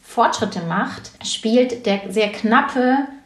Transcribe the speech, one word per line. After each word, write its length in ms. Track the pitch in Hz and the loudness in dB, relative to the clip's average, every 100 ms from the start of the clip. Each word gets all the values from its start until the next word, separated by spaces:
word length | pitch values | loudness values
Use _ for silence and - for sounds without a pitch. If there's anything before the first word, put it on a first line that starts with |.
Fortschritte 580 | - - 233 - 202 - 170 | -8 0 2 2 -4 -4 -4
macht, 440 | 180 277 - - - - | -2 -2 -6 -16 -14 -8
spielt 600 | - 220 233 247 - - | -4 2 4 2 0 -2
der 160 | 196 196 | -2 -2
sehr 180 | 196 208 | -2 -2
knappe 720 | - 220 254 269 262 254 262 277 - | 0 2 2 2 0 2 2 0 -10